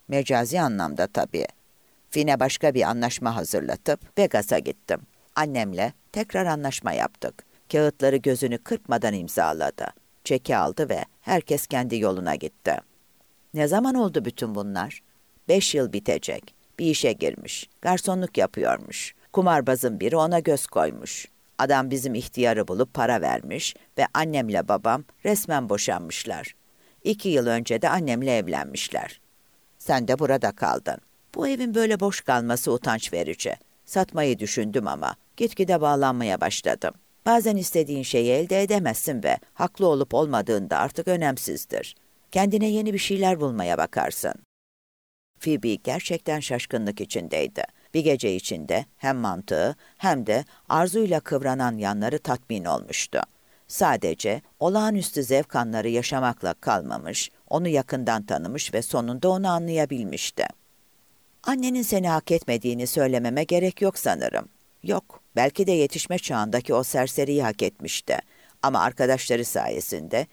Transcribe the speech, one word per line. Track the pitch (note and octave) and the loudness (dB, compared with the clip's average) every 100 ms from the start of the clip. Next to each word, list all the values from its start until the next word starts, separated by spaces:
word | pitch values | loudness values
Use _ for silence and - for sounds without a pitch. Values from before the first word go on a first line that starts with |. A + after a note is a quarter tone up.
| - | -4
Mecazi | C#3 C3+ B2+ A#2 F3 | -2 2 2 2 2
anlamda | D3+ G2+ E2 D2 F2+ | 0 0 -2 -2 -2
tabii. | - - E2+ - - _ _ _ _ - | 0 -2 -2 -4 -8 _ _ _ _ -8
Fine | D3+ D3 C3+ | -2 2 4
başka | C3 - D#3 | 2 2 2
bir | B2+ | 4
anlaşma | F#2+ A#2 A#2 - B2 A2+ | 2 2 -2 -2 -4 -2
hazırlatıp | D#2+ G2+ C2 - - D3 - - | -2 -2 -2 -4 -2 -2 -2 0
Vegas'a | G3 G#2+ G#2 G2+ | 2 2 2 0
gittim. | C2+ B1+ - E2+ - _ _ - | 0 -6 -4 -4 -6 _ _ -2
Annemle | D3+ C3 G#2 F2+ A2 - _ | -2 0 -2 0 -2 -4 _
tekrar | - G#3+ F#3 F#3 | -8 -4 -2 0
anlaşma | D3+ C#3 - - | -2 -4 -4 -4
yaptık. | C#2+ B1+ - - - - _ - | -2 -2 -4 -10 -10 -20 _ -2
Kağıtları | D3+ D3+ - C3+ C3+ | 2 2 4 2 4
gözünü | C#3 B2+ C3 A#2 | 2 0 0 -2
kırpmadan | - A#3 - A#2 A2 | -4 -6 -2 0 0
imzaladı. | G2+ E2+ - E2 D#2+ C#2+ - - - _ _ | -2 -4 0 0 0 -2 -4 -10 -10 _ _
Çeki | - C3 - A#2+ | -2 -2 0 0
aldı | D#2 - D3 | 0 0 -2
ve | F#2+ - _ - | -4 -6 _ -2
Herkes | F3+ - C#3+ - | -2 0 -2 -2
kendi | C3 B2 A2+ | -2 -2 0
yoluna | G#2 F#2 F2 | 0 0 -2
gitti. | D2 D2+ _ - C#2+ - _ _ _ _ _ _ | -4 -6 _ -2 -2 -4 _ _ _ _ _ _
Ne | D3+ D3 | 0 2
zaman | F#3+ C4 | 2 2
oldu | B3+ G#3 D#3 | 2 2 0
bütün | A#2+ - A#2 | -4 -4 -6
bunlar? | G#2 G2+ F#2+ G#2+ - _ _ _ _ - | -4 -4 -4 -6 -8 _ _ _ _ 2
Beş | F#3 - | 4 4
yıl | D3 B2 | 2 0
bitecek. | G2+ - D#2 - A1+ - _ _ - | -2 -2 -2 -2 -8 -10 _ _ -4
Bir | E3 | 0
işe | D3+ C3+ | 2 2
girmiş. | A2 D#2+ A#1+ - - - _ | 2 -2 -4 -8 -12 -12 _
Garsonluk | F3 F3+ - F#3 F3+ - | 0 0 0 -2 -2 0
yapıyormuş. | G2 - A#1+ B1 - - - - _ | 0 0 0 0 -4 -10 -10 -14 _
Kumarbazın | - F#3 D#3 B2+ C3 B2+ G#2+ | 2 4 4 4 2 0 0
biri | G#2+ D#3+ | 0 2
ona | D#3+ E3+ | 4 2
göz | D#3+ C#3+ - | 2 0 0
koymuş. | G#2 D#2 A#1 A1+ - - _ _ - | 0 0 -2 -12 -12 -14 _ _ -2
Adam | C3+ C#3 C3 | 2 2 2
bizim | C3+ C3 | -2 -2
ihtiyarı | A2 - - A#2+ A2 G#2 | -4 -6 0 2 2 0
bulup | F#2 C3 | 0 -2
para | - A#2 A#2 | 0 2 2
vermiş | C#2+ A#1+ C2+ A2+ - - _ - | 2 -2 -4 -6 -6 -8 _ -2
ve | C3+ | 0
annemle | - D#3+ D3+ A#2 F#2+ E2 | 0 0 0 0 0 2
babam | G2+ A2+ B2 D3 _ | 0 2 -2 -2 _
resmen | F#3+ G#3 - D3 A#2+ | -2 0 0 -2 0
boşanmışlar. | G2+ - F2 E2+ - - E2+ - - _ _ _ _ | -2 0 -4 -4 -10 -8 -8 -10 -16 _ _ _ _
İki | - G#3 G3 | -4 -2 0
yıl | D3 A#2+ | 2 2
önce | A#2 A#2 A2+ | 0 0 0
de | E3+ | 2
annemle | F#3 D#3 A#2+ C3+ A#2 | 0 0 -2 0 0
evlenmişler. | F2 C#2 C#2+ C#2 - - - - _ _ _ _ _ _ | 0 -4 -6 -8 -6 -6 -6 -14 _ _ _ _ _ _
Sen | - C#3 A2+ | 0 0 2
de | B2+ | 0
burada | D3 C3+ G#2+ | 2 2 0
kaldın. | - F2+ B1+ - C2+ _ _ _ | 0 -2 -2 -2 -8 _ _ _
Bu | - C#4 | -4 -2
evin | C4 B3 | 0 0
böyle | A3 A3 G#3 | 2 2 2
boş | G3+ G3 | 0 -2
kalması | - B2 A#2 A#2+ - | 0 0 2 0 0
utanç | A#2+ - A2+ - | 0 0 -2 -2
verici. | E2+ D#2 E2 - - _ _ - | -4 -4 -4 -6 -6 _ _ -4
Satmayı | G3 F#3 E3 D3 A2+ | -2 0 0 0 0
düşündüm | G#2+ - G#2+ A2 G2+ | -2 -2 -2 -2 -2
ama | C#2+ C#2+ - _ - | -4 -4 -6 _ -4
gitgide | A3+ - F#3 F3 | -2 0 2 2
bağlanmaya | D3 C#3+ C3+ B2 A2+ F#2 | 4 4 2 2 0 0
başladım. | E2+ - F2 A1+ - - _ _ - | 0 -2 -2 -2 -4 -6 _ _ 2
Bazen | A#3 A3+ G3+ | 4 4 0
istediğin | F3+ E3+ D3 C#3 | 0 0 0 -2
şeyi | B2+ B2+ A#2+ | 0 2 4
elde | C3 F3 F#3+ | 4 2 2
edemezsin | G3 G3+ D#3+ A2+ - B2+ | 2 2 0 -2 -2 -2
ve | D2+ - _ | 0 0 _
haklı | - F3+ - F#3+ | -4 -4 2 4
olup | C#3+ C#3 | 4 2
olmadığını | A#2+ D3+ A#2+ G#2 G#2+ F2+ | 2 2 2 2 0 0
da | D2+ | 0
artık | G2+ - E3 | 0 -2 -2
önemsizdir. | F3+ D#3 C3 - D2 - - - - _ _ _ | 0 0 -2 -4 -8 -6 -6 -8 -14 _ _ _
Kendine | F#3 G3+ G#3 G#3+ | 0 2 2 2
yeni | G#3+ G#3+ | 0 0
bir | G3 | -2
şeyler | - G3 F#3+ F3 | -2 0 2 2
bulmaya | D3 A2+ F2 E2 | 0 0 0 0
bakarsın. | E2 - C2 - D#2+ - _ _ _ _ _ _ _ _ _ - | 0 0 -2 -2 -6 -6 _ _ _ _ _ _ _ _ _ -8
Phoebe | - D3 A#2 | -2 0 0
gerçekten | G#2 - D3 - F3 - D3+ | -2 -2 -4 -4 -6 -4 -4
şaşkınlık | - A#2+ - B2 G#2 G#2 | -4 -6 -4 -4 -4 -6
içindeydi. | G2+ - E2+ D#2 C#2 - - _ _ | -6 -6 -4 -2 -2 -4 -8 _ _
Bir | D#3+ | 0
gece | D#3 C3+ A2 | 2 2 0
içinde | F#2 - F2+ D2 F2+ C#3 _ | -2 -4 -8 -4 -4 -4 _
hem | C3+ C3+ | -4 -2
mantığı | A2 F2+ G2 E2 G2 D3+ - - | -2 -4 -2 0 0 -2 -14 -4
hem | F#3+ D3 G#2+ | -2 0 2
de | A2 D3 - - | 0 -2 -12 0
arzuyla | D#3 F3 G3+ G#3+ E3 | 2 2 2 2 0
kıvranan | - C#3+ C3+ C3 B2 A2+ | 0 -2 0 0 0 0
yanları | G2+ G#2 A2 D3+ | -2 0 0 -2
tatmin | - B2 - G#2+ | -2 -4 -2 -6
olmuştu. | E2+ C#2 G1+ - - - - _ _ _ - | -2 -2 -2 -6 -4 -4 -4 _ _ _ -10
Sadece | - F3+ A#2+ F2 D#2+ G#2+ A2+ - - | 0 2 4 0 -2 -2 -4 -6 -2
olağanüstü | D#3+ G3+ G#3+ G#3 E3+ - | 2 2 2 0 -2 -2
zevk | B2 C3+ D3+ C#3 | 2 2 2 0
anları | A#2 A2 A2 | 0 0 0
yaşamakla | A#2 A#2+ C3+ B2+ A#2 F#2 | 0 0 0 0 0 -4
kalmamış, | E2+ - G#2 C#2 A1 D2 G#2+ - _ - | -2 0 0 0 -8 -6 -6 -8 _ -4
onu | D#3 F3 | -2 2
yakından | D3 C3 C3 A#2 A2+ G#2 | 2 0 -2 0 -2 0
tanımış | F2 E2+ C3+ - | -4 -4 -6 -4
ve | G#2+ | -4
sonunda | A#2+ C#3 A#2+ B2+ F3+ | -2 -2 -2 0 2
onu | F#3 F#3+ | 2 2
anlayabilmişti. | E3+ E3+ D#3+ D3 C3+ G2+ C#2+ - - - - _ _ _ _ _ _ _ _ | 0 0 0 0 -2 -6 -6 -6 -4 -6 -6 _ _ _ _ _ _ _ _
Annenin | - C4 B3+ B3+ | -4 -2 0 -2
seni | A3+ G3 F3+ | 0 0 2
hak | D#3+ - | 0 2
etmediğini | E3+ - A#2 B2 A#2+ B2 | 0 2 -2 0 -2 -2
söylememe | - C3+ B2+ A#2 C3 | 2 2 2 0 0
gerek | D#3 F3 F#3 - | 2 2 2 0
yok | G3 - | -2 0
sanırım. | - F2 A#1+ G#1+ - _ _ _ | -2 0 -2 -4 -8 _ _ _
Yok, | E3 F#3+ - - _ - | -4 -4 -4 -20 _ 2
belki | C3 - F#3+ | 2 2 2
de | |
yetişme | F3 C#3 D#3+ - F3+ | 4 2 0 -4 -4
çağındaki | - B2 G#2+ A#2+ B2 | -2 -2 0 -2 0
o | B2 | 0
serseriyi | B2+ C#3 B2+ - C#3 C#3+ | 2 0 0 0 2 2
hak | B2 G#2+ | 0 0
etmişti. | F#2+ - - - - - - _ - - | -2 -2 -8 -6 -2 -4 -4 _ -20 -4
Ama | C3+ B2+ | 0 2
arkadaşları | G2 - B2+ C3 - A#2+ | 2 2 2 2 2 -2
sayesinde | A#2+ G2 A1+ A#1 - F2 D#2+ A2+ D3+ | 0 -2 -2 -4 -6 -6 -4 -4 -4